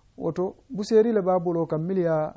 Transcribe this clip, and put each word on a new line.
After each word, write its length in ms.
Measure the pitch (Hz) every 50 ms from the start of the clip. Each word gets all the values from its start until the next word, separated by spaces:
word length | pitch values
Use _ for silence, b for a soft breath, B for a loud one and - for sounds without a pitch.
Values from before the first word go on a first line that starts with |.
| _ _ _
Woto, 380 | - - 170 151 180 180 196 - - _ -
Busiri 420 | 269 180 208 - 226 214 214 240 220
le 80 | 208
ba 180 | 180 185 185 185
bolo 260 | 170 180 165 165 160
kan, 120 | 156 160 156
mili 200 | 160 180 196 190
ya 260 | 170 165 160 156 151 - -